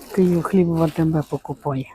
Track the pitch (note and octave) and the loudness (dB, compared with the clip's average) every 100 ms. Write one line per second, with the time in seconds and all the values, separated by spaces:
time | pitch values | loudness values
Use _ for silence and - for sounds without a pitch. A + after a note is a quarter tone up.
0 | - - F3+ E3+ D#3+ G3 E3+ E3 D#3+ D#3 | -8 0 2 2 2 2 2 2 0 0
1 | D#3+ D#3 - C#3+ - C#3 D3 C3 C3 | 0 0 -2 -8 -8 -8 -6 -6 -8